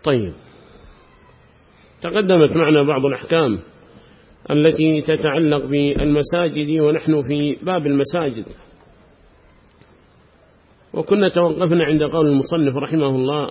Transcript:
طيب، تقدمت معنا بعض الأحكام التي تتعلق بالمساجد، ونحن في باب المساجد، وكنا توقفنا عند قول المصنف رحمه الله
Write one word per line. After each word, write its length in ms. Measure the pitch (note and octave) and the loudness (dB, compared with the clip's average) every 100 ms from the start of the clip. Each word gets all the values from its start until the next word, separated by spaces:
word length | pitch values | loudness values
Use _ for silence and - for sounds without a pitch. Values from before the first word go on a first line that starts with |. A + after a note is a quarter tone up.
طيب، 280 | D#3 C3 F#2+ - - - - - - - - _ - _ _ _ _ _ _ _ | 0 0 -2 -10 -20 -20 -20 -20 -20 -20 -20 _ -20 _ _ _ _ _ _ _
تقدمت 480 | E3+ F#3+ F#3 F3+ C#3+ D#3 | -6 -2 2 4 4 4
معنا 260 | D3+ D3+ | 4 4
بعض 220 | C#3+ C3+ | 4 0
الأحكام 540 | C#3 B2 - E3 C#3 F#2+ - - - - - - _ - - | -2 -4 -2 0 0 -2 -8 -20 -20 -20 -20 -20 _ -20 -2
التي 500 | D3 D#3 D3+ D#3 D#3 | 2 2 2 0 0
تتعلق 640 | C#3+ D#3 D#3 C#3+ D#3 D3 | -2 -2 0 0 0 0
بالمساجد، 1160 | C3 C#3+ C#3+ C#3 D3 D3 C#3+ F3 E3+ D3 D3 D#3 | -2 -2 0 0 0 0 0 -2 -2 -4 -4 0
ونحن 420 | D3+ D3+ D#3 D3+ B2+ | 0 0 0 0 0
في 280 | D3 D3 - | -2 -2 -4
باب 240 | F3+ F#3 D3 | -4 -2 0
المساجد، 600 | C#3 C#3 F3 D3+ A2+ G2 - - _ _ _ _ _ _ _ _ _ _ _ _ _ _ _ _ _ _ _ _ _ _ | 0 -2 -2 -4 -6 -14 -18 -20 _ _ _ _ _ _ _ _ _ _ _ _ _ _ _ _ _ _ _ _ _ _
وكنا 340 | - D#3+ G#3 F#3 | -8 0 0 2
توقفنا 560 | F3 F3 D#3+ F3 E3+ | 2 0 0 0 2
عند 180 | D3 D#3 | 2 0
قول 240 | D3 E3 D3+ | 0 0 2
المصنف 500 | C#3 B2+ E3+ C#3+ C3 | 2 0 0 0 -2
رحمه 300 | C3+ D#3+ C#3 | -4 -2 0
الله 440 | C3 C3 D3 C#3+ | 0 -2 -4 -6